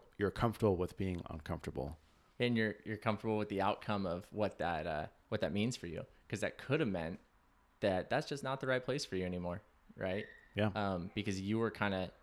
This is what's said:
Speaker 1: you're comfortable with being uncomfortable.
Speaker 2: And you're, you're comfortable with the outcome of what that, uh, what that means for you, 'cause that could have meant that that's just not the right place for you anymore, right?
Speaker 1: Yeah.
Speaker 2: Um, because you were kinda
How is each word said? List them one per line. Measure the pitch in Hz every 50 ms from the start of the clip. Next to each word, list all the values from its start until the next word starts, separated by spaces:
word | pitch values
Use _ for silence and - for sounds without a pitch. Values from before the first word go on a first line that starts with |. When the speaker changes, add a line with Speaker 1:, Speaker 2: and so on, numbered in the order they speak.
| - - -
Speaker 1:
you're | - 101 92
comfortable | - - 120 117 104 - 113 104 92
with | 87 90 - -
being | - 95 92 87 85 - -
uncomfortable. | 80 - - - 85 78 - - - 65 65 73 80 - - - _ _ _ _ _ -
Speaker 2:
And | 120 123 120
you're, | 113 110 107 101 - -
you're | 104 107
comfortable | 104 - 117 104 101 - 110 110
with | 107 104
the | 104 104 95
outcome | 95 104 101 - - - 104 98 98
of | 87 85 90 - -
what | - 104 104 92 -
that, | - 82 87 85 78 80
uh, | 82 78 76 - - - - _ -
what | 110 -
that | 92 78 85
means | 101 107 131 127
for | - -
you, | 87 80 87 - - - - -
'cause | - 113 95
that | 104 - -
could | - - - 135 156
have | 147 107
meant | 95 85 80 82 95 - - _ _ _ _ _ _ _ _ _ _ -
that | 110 98 92 92 - -
that's | 117 143 147
just | - 147 139 -
not | 131 135 135
the | 135
right | 131 127 127 127
place | - 127 151 -
for | - 98
you | 92 92
anymore, | 90 90 90 87 87 87 95 - _ _ _ _ - -
right? | - 95 92 95 107 110 - - - - - -
Speaker 1:
Yeah. | 104 104 104 92
Speaker 2:
Um, | 107 101 98 95 87 87 98 -
because | 107 101 104 95 95
you | 95 101 110 113
were | 117 107
kinda | - - 104 101 98 92 92 90 - -